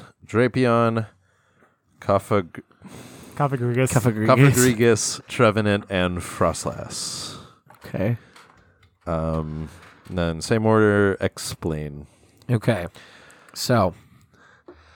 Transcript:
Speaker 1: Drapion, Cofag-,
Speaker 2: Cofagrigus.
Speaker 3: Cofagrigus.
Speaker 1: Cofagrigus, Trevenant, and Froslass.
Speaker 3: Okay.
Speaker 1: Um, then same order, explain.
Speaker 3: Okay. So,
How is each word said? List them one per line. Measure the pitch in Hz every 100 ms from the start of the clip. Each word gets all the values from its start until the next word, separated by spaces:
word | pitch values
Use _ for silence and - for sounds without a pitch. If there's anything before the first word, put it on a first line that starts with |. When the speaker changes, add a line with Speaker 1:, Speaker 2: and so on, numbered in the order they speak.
| - _ -
Speaker 1:
Drapion, | 107 123 127 123 117 117 113 107 _ _ _ _ _ _ _ _ -
Cofag-, | - 98 - 104 82 - - _ - - - - - -
Speaker 2:
Cofagrigus. | 143 131 120 123 131
Speaker 3:
Cofagrigus. | 120 120 107 110
Speaker 1:
Cofagrigus, | 127 139 123 127 113 117 107 - - -
Trevenant, | - 113 104 104 101 -
and | 95 90 87
Froslass. | - - 87 78 - - - - - - - - - _ _ - -
Speaker 3:
Okay. | - 101 117 - - - _ _ _ _ _ -
Speaker 1:
Um, | 82 80 80 78 78 78 - - - -
then | 90 85 80
same | - 113 110
order, | 110 107 101 101 -
explain. | 98 - - - 87 76 76 71 - _ _ _ -
Speaker 3:
Okay. | 117 - 104 82 - - - - - -
So, | - - 117 92 - _ _ _ _ _ _ - - _